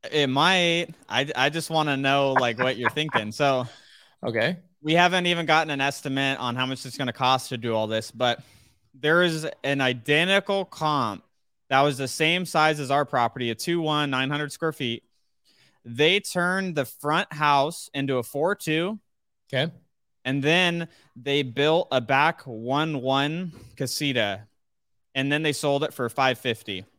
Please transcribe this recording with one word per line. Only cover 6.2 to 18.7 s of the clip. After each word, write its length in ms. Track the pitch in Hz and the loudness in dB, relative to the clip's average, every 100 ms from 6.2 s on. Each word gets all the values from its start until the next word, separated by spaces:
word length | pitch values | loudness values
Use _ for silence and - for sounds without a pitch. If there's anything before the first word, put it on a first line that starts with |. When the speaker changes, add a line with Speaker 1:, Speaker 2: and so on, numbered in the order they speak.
| 135 135 | -2 -2
Speaker 1:
on 160 | 123 | -4
how 120 | 120 131 | -2 -4
much 200 | 131 131 | -4 -10
it's 100 | - | -6
gonna 160 | 127 | -6
cost 360 | - 131 131 - | 0 2 2 0
to 80 | 123 | -6
do 160 | 117 | -2
all 120 | 110 107 | -2 0
this, 220 | 110 110 | -2 -4
but 300 | 113 123 - - _ _ _ _ | -2 -2 -2 -8 _ _ _ _
there 280 | 131 147 165 | -4 2 4
is 240 | 175 160 156 - | 4 0 -6 -6
an 160 | 135 139 | -2 2
identical 840 | 127 127 113 147 180 196 190 196 | 2 0 2 2 4 2 2 -2
comp 600 | 185 - 156 147 113 98 _ _ _ _ _ | -4 -4 0 2 0 -4 _ _ _ _ _
that 140 | 135 | 4
was 160 | 143 131 | 4 0
the 100 | 131 | -6
same 380 | - 160 175 180 | 0 0 0 0
size 340 | 165 156 151 | 2 2 2
as 100 | 131 | 0
our 140 | 139 | 0
property, 460 | 143 131 117 131 120 | 0 0 0 0 -4
a 40 | |
two 260 | 110 - 170 | -4 -4 -2
one, 300 | 156 147 147 | 0 0 0
nine 200 | 131 131 | -2 -2
hundred 220 | 147 147 | -4 -6
square 200 | - 165 | -4 -6
feet. 300 | 151 127 117 _ _ _ _ _ _ _ _ | -4 -6 -6 _ _ _ _ _ _ _ _
They 360 | 120 117 156 196 | -14 2 2 2
turned 560 | - 180 175 190 190 151 | -2 -2 0 0 -2 -4
the 80 | 131 | -4
front 440 | - 147 160 - | -6 -2 0 -2
house 580 | 147 151 143 143 170 - | 0 4 4 2 -4 -10
into 240 | 143 143 131 | -6 -2 -2
a 60 | |
four 320 | 117 139 165 | -4 -2 -2
two. 440 | 202 - | -2 -2